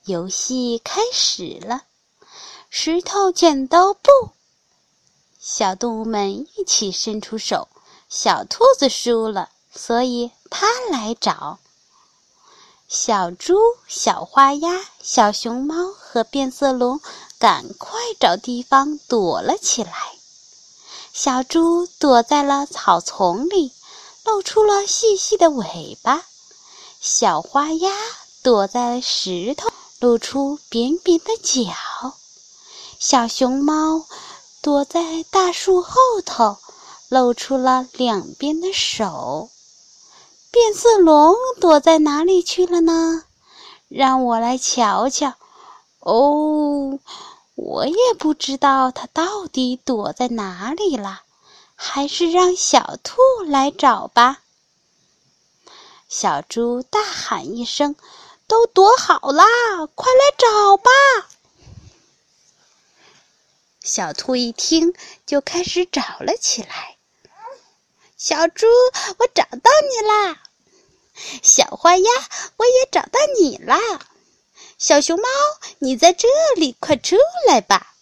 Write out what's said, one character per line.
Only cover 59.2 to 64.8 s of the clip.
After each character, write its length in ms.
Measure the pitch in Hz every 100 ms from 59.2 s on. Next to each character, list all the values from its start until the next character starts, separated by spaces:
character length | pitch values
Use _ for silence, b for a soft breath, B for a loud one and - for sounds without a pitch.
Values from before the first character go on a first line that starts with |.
| -
啦， 120 | 285 415 466 466 370 311
快 160 | - 508
来 60 | 508 554 -
找 400 | 466 427 403 392
吧！” 120 | 466 523 554 480 - _ _ _ - - - _ _ _ _ _ _ _ _ _ _ b b b b _ _ _ _ _
小 300 | - - 170
兔 240 | - - 254
一 160 | 240
听， 400 | - - 320